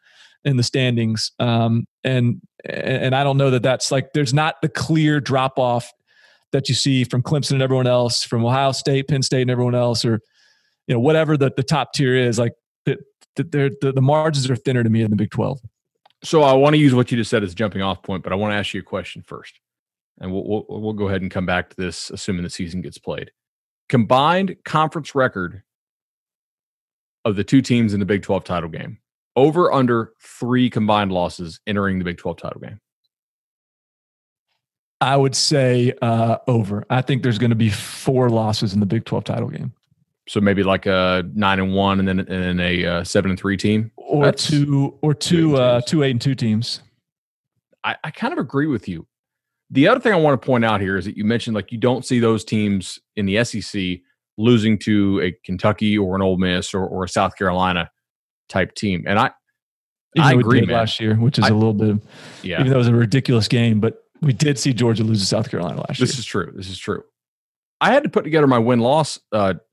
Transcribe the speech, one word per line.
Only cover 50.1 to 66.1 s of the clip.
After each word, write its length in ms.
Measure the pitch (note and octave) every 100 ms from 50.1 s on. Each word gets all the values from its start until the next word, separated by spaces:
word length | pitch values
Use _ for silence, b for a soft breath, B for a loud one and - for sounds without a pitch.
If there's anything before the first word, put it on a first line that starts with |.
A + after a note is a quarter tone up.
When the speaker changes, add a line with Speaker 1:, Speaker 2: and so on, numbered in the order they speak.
Speaker 2:
I 40 | F#3
wanna 200 | D3+ C3+
point 260 | - B2
out 180 | A2+ G#2
here 160 | F#2+ F#2+
is 80 | F#2+
that 120 | -
you 80 | G#2
mentioned, 300 | A#2 - G#2+
like, 160 | -
you 80 | A#2
don't 260 | A#2+ B2+ -
see 140 | B2
those 260 | A2+ A2+ -
teams 540 | A2 G#2 G2 - - _ -
in 100 | F#2+
the 120 | G2+
S 180 | B2 A2
E 60 |
C 420 | - G#2 F#2 F2+ _ _ _ -
losing 400 | A2+ A#2+ A2 G#2
to 400 | - G#2 G2 F#2+
a 100 | F2 -
Kentucky 540 | - F#2 G#2+ G2+ G#2+ G#2+
or 180 | F#2+ F#2+
an 60 |
Ole 160 | F#2+ F#2
Miss 380 | F#2 F2+ - G2
or, 100 | F#2
or 180 | F#2
a 60 | F2+
South 260 | G#2+ F#2+ -
Carolina 540 | F#2+ F2+ F#2 F2+ E2 _ _ _ _ _ -
type 260 | G2 F2 -
team. 280 | G#2 F2+ D#2
And 100 | G2+
I, 140 | C3 - _ _ _ _ _ _ _ -
Speaker 1:
Even 120 | C3+
Speaker 2:
I 20 |
Speaker 1:
though 80 | B2
we 40 |
Speaker 2:
agree, 180 | A2 C3
Speaker 1:
did 100 | F#2
Speaker 2:
man. 80 | A#2
Speaker 1:
last 220 | A2 -
year, 160 | A2 A2
which 240 | A#2 -
is 60 | B2
Speaker 2:
I 40 |
Speaker 1:
a 40 | G#2+
little 180 | A2
bit 160 | G#2 G#2+
of, 140 | G2+ B B B B
Speaker 2:
Yeah. 160 | F#2 E2
Speaker 1:
even 100 | C3
though 60 | C3+
it 20 |
was 100 | A#2+
a 60 |
ridiculous 540 | A#2+ A#2 C3 C3+ A#2 G#2
game, 320 | A#2+ A#2 G#2+
but 240 | A2 - _ _
we 100 | D3+
did 280 | G#2 D3 C#3
see 140 | C#3+
Georgia 300 | A2 A#2+ G#2+
lose 180 | A2 A2
to 40 | F#2+
South 240 | G#2+ -
Carolina 280 | F2 E2+ -
last 220 | - B2+
Speaker 2:
This 140 | B2+